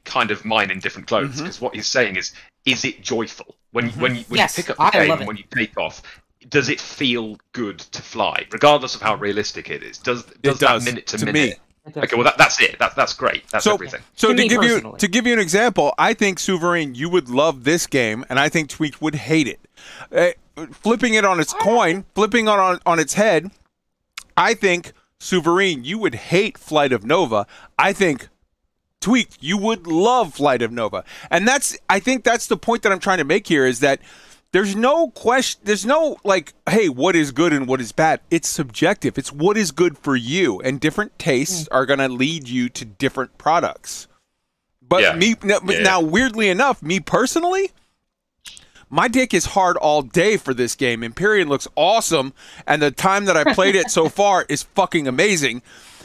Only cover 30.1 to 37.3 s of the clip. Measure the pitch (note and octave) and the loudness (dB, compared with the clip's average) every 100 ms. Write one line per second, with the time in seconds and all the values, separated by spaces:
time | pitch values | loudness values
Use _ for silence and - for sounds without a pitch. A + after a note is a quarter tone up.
30.1 | B3+ F#3 - C#3+ B2 A#2 A#2+ G#2+ F#2+ - | 2 0 0 0 2 -2 -4 -4 -6 -10
31.1 | - - E3+ G#3 C#4 - - - F#3+ A#3+ | -18 -4 0 2 0 -2 -4 -2 0 0
32.1 | C4 A#3 A#3 - G3+ - A#3 G#3+ F#3 G3+ | 0 0 0 -2 -2 0 0 0 0 0
33.1 | F#3 C#3 G3 - D#3 C3 A#2+ C#3+ C#3 - | 0 2 0 2 2 2 2 0 0 -6
34.1 | - - - _ F3+ G3+ G3 B3 D#4+ D#4 | -20 -20 -20 _ 0 0 0 2 2 0
35.1 | - G#3+ C4 - - G3+ G#3 G#3 D4+ D#4 | -2 0 2 0 -4 -2 -2 2 2 0
36.1 | C#3+ G3+ F#3+ - - - G#3 F#3+ B2 E3+ | 0 0 0 -2 -8 0 2 2 2 2
37.1 | E3+ D3 | 2 0